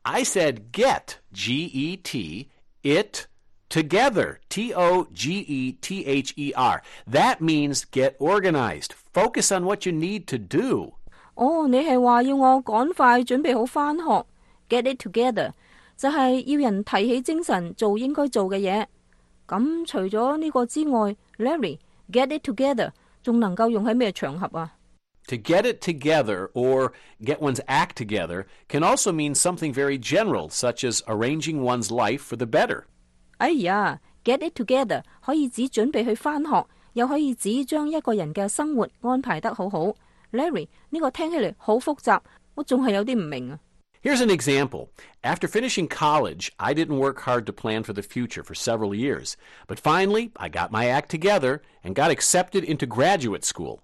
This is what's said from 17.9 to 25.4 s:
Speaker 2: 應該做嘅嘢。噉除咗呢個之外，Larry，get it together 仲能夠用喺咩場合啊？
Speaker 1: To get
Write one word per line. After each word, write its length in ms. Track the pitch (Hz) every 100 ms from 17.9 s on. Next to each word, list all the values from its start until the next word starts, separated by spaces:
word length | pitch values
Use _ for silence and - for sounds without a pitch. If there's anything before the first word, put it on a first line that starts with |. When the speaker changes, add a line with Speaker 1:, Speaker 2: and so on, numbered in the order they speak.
| 208
Speaker 2:
應 160 | 262
該 140 | 302 285
做 180 | 233 190
嘅 120 | 196
嘢。 260 | 190 202 208 _ _ _ _ _ -
噉 380 | 185 269 330 330
除 140 | 226
咗 360 | 190 214 247 302
呢 140 | 311
個 140 | 262 240
之 220 | 294 302
外， 260 | 247 208 208 _ -
Larry，get 1000 | 233 330 196 165 _ _ - 214 262 302
it 100 | -
together 440 | 208 269 247 165 - _ _
仲 160 | - 233
能 160 | 214 180
夠 140 | 233
用 140 | 220
喺 120 | 220 233
咩 160 | 226
場 280 | - 151 156
合 60 | 170 160
啊？ 160 | 160 _ _ _ _ _ -
Speaker 1:
To 100 |
get 260 | 120